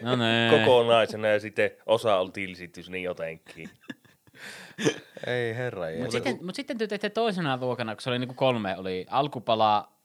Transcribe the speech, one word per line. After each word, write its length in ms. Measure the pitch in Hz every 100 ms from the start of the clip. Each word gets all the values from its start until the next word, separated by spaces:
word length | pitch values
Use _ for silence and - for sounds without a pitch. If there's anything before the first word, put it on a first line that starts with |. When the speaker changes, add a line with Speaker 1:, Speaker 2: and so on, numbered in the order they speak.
Speaker 1:
No 140 | 117 123
nee. 340 | 113 117 117
Speaker 2:
kokonaisena 800 | 117 110 123 117 113 107 107 107
ja 120 | 107
sitten 300 | 107 113 101 - -
osa 300 | 110 117 95
oli 140 | 95
tilsitys 600 | 95 95 87 87 87 85
niin 140 | 92
jotenkin. 680 | 90 85 82 82 - 82 - - - - _ _ _ - - - - - 208 - - - -
Speaker 3:
Ei 280 | 123 117
herra 320 | 113 127 101 82
Speaker 1:
Mut 80 | 80
Speaker 3:
jestas. 140 | 82
Speaker 1:
sitten, 340 | - - 220 175
mut 80 |
sitten 240 | 190 269 247
te 80 | 214
teitte 240 | 202 208
toisena 460 | 220 233 180 156 127
ruokana, 340 | 127 120 113
kun 80 | 104
se 80 | 131
oli 80 | 123
niinku 160 | 127
kolme, 420 | 127 135 120 98 92
oli 280 | 92 92 -
alkupala, 800 | 120 147 127 104 110 110 104 - _